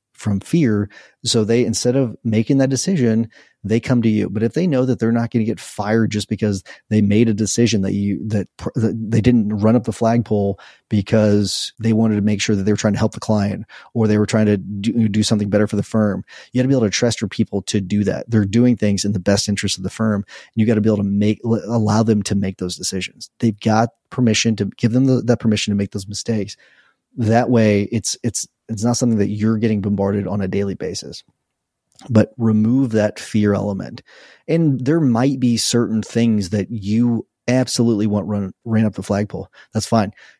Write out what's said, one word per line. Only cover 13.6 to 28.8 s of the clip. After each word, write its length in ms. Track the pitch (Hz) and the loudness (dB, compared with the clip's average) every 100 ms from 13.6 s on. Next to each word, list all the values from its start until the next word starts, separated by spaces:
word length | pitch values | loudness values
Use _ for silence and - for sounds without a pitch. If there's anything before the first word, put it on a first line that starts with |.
| 104 - - | -10 -18 -10
or 160 | 117 110 | -2 2
they 80 | 104 | 2
were 80 | |
trying 220 | 104 110 107 | 2 2 2
to 100 | 104 | 2
do, 500 | 92 104 107 117 110 | -2 -6 -2 0 0
do 140 | 104 | 2
something 280 | 107 107 104 | 0 0 2
better 160 | 104 104 | 0 0
for 100 | 104 | -2
the 60 | |
firm, 420 | - 110 107 95 - - - | -2 0 0 -2 -8 -20 -8
you 80 | 123 | -2
gotta 80 | 127 | 2
be 60 | |
able 120 | 135 107 | 2 2
to 40 | |
trust 300 | - 120 - | 0 -2 -2
your 80 | 104 | -6
people 320 | - 110 101 | -4 -2 -2
to 180 | - 107 | -2 -4
do 200 | 92 104 | -2 0
that. 200 | 98 - - | 0 -2 0
They're 160 | 113 101 | 0 2
doing 300 | 110 123 117 | 2 2 2
things 280 | 104 101 | 0 0
in 80 | 101 | -2
the 60 | 98 | -2
best 320 | 95 101 - | 0 0 0
interest 260 | 101 98 - | -2 -2 -4
of 60 | |
the 80 | 92 | -8
firm. 340 | - 110 104 | -4 -2 -2
And 300 | - - - | -4 -14 -10
you 100 | - | -2
gotta 160 | 110 107 | 2 4
be 80 | 107 | 2
able 80 | 104 | 2
to 40 | |
make, 400 | 101 101 104 107 | 2 2 2 0
l-, 160 | 117 113 90 | 0 -2 0
allow 360 | 117 107 107 | 0 2 2
them 200 | 113 104 | 4 2
to 120 | 98 | 2
make 220 | 101 95 95 | -2 -2 -4
those 200 | 90 - | -8 -6
decisions. 540 | - 95 - - - - | -8 -6 -8 -12 -20 -2
They've 200 | 117 104 | -2 0
got 300 | 113 107 117 _ _ | 0 2 2 _ _
permission 480 | - 120 107 117 107 | -2 0 2 0 -2
to 100 | 98 - | -4 -2
give 160 | 117 | 0
them 120 | 120 | 2
the, 160 | 135 127 | 2 2
that 180 | 113 117 | 2 0
permission 320 | 113 107 - | 2 0 0
to 40 | 101 | -2
make 140 | 101 | -2
those 180 | 104 95 | -6 -10
mistakes. 480 | 101 - 110 101 - _ _ _ _ _ - | -12 -4 -4 -4 -10 _ _ _ _ _ -4
That 320 | 110 113 120 | 2 2 4
way 320 | 120 110 104 104 | 4 4 2 0
it's, 240 | 113 - - | -4 -4 -6
it's, 240 | 120 - - _ - | -6 -6 -10 _ -12
it's 160 | 110 | -4